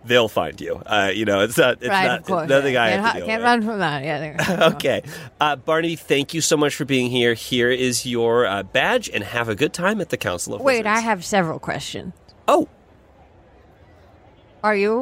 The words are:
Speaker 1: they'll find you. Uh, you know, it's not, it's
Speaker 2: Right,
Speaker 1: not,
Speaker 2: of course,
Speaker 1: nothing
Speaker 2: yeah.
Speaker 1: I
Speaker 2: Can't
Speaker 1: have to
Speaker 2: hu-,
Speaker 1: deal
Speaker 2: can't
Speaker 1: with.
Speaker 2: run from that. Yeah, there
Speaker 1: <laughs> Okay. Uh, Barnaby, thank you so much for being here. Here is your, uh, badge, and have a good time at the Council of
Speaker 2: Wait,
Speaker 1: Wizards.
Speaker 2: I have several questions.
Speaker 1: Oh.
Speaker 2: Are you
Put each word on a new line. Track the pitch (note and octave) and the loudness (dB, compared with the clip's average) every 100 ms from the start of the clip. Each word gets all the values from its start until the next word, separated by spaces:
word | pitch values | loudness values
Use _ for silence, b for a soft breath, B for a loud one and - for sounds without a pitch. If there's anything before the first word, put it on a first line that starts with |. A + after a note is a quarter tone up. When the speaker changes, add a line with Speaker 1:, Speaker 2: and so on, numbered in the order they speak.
Speaker 1:
they'll | A2+ A#2+ A2 | 4 4 4
find | - E2 - | 0 -2 -6
you. | D2+ - - | -8 -8 0
Uh, | G#2 G2 | 2 2
you | G2 | 2
know, | G#2+ G2+ | 2 2
it's | A2 - | 2 4
not, | C3 A#2+ | 4 2
it's | B2 | 0
Speaker 2:
Right, | G3 - | 2 2
Speaker 1:
not, | A#2 | -2
Speaker 2:
of | C#3+ | -2
course, | F3+ D3+ | -4 2
Speaker 1:
nothing | C#3 C#3 | 2 4
Speaker 2:
yeah. | B2 | 2
Speaker 1:
I | A2+ | 2
Speaker 2:
Can't | G2 | 2
Speaker 1:
have | A3 | 0
to | |
Speaker 2:
hu-, | - | -2
Speaker 1:
deal | F3 | -4
Speaker 2:
can't | A3 | -2
Speaker 1:
with. | A#3+ | 2
Speaker 2:
run | A#3+ | 2
from | G#3+ G#3+ | 0 -2
that. | E3+ C#3+ | -2 -2
Yeah, | C#3+ D3 | -6 -6
there | D3+ - E3+ F3 | -6 -4 -2 2
Speaker 1:
<laughs> | D#3+ | 2
Okay. | D3 C#3 G#2 B B B _ | 2 -2 -2 B B B _
Uh, | D3+ C#3 | -2 0
Barnaby, | C#3 D#3+ E3+ D#3+ | 0 0 0 -6
thank | - C#3+ C#3 | 0 0 0
you | D#3+ | -4
so | - D#3 | 0 2
much | D3 - | 2 -2
for | |
being | C3+ C3 B2 | 0 0 2
here. | B2+ A#2+ | 2 2
Here | A2+ - B2+ A#2+ | 0 -2 2 2
is | B2 B2+ A#2+ C3 | 2 0 -2 -4
your, | A#2 A#2 A#2 A2 | 0 2 2 2
uh, | G2 | -2
badge, | F#2+ B2+ E3 B3 - | -2 0 0 -2 -2
and | A2+ | -8
have | G2+ - A#2 | -4 -4 -2
a | G#2 | 0
good | D3+ | -2
time | - F3+ G#3+ | 0 -2 -2
at | - | -4
the | B2 | -4
Council | G2+ F2+ - | -4 -4 -6
of | G#2 | -2
Speaker 2:
Wait, | C4+ A#3+ | 0 0
Speaker 1:
Wizards. | G#3 | 0
Speaker 2:
I | A3 | -2
have | A3+ G3 | -2 -4
several | E3 G3+ E3 - | 0 0 0 -4
questions. | - - - - - - - - - | -6 -8 -8 -12 -14 -16 -20 -6 2
Speaker 1:
Oh. | D4 - _ _ _ _ _ - - _ - _ _ - - - - - - _ - | 2 2 _ _ _ _ _ -20 -20 _ -20 _ _ -20 -20 -20 -20 -20 -20 _ -4
Speaker 2:
Are | G#3+ G#3 | 0 2
you | G3+ A3+ | 2 0